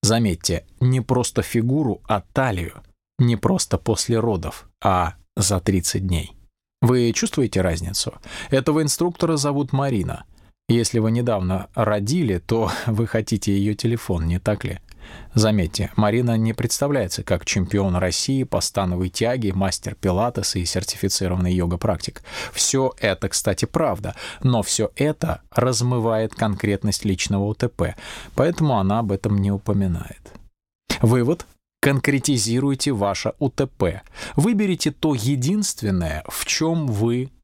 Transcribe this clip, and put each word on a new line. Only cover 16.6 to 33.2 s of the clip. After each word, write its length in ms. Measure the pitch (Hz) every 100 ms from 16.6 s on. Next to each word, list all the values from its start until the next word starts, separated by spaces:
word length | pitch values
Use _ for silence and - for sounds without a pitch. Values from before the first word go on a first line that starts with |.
| 117 - 143 139 95 -
как 220 | - 87
чемпион 520 | - - 90 104 98 90
России 480 | 90 85 - 135
по 160 | 127 101
становой 480 | - - 95 90 92
тяге, 440 | - 113 131 107
мастер 420 | 92 95 - -
пилатес 640 | 95 98 90 117 120 101 -
и 80 |
сертифицированный 880 | 87 - - - 98 - 92 90 90
йога-практик. 680 | 92 87 87 113 90 - - - - -
Все 400 | - - 135 131 -
это, 300 | 110 95 98
кстати, 360 | - - 95
правда, 500 | - - 156 92 98 - - -
но 200 | 131 120
все 280 | 101 - 107 -
это 460 | 143 151 160 - -
размывает 840 | - 123 113 123 123 113 110 110
конкретность 680 | - 113 95 104 101 107 98
личного 400 | 107 95 - 101
У 100 | 101
Т 140 | 107 123
П, 260 | - 123 - - - -
поэтому 440 | - 143 170 156 120
она 200 | 95 104
об 120 | 113
этом 260 | 98 107 101
не 120 | 98
упоминает. 840 | 101 - 101 95 85 - - - - - _ _ _ _ -
Вывод. 460 | 113 123 120 170 - _ _ _
Конкретизируйте 1120 | - 139 139 135 123 131 107 117 135 135 -
ваше 400 | 120 101 98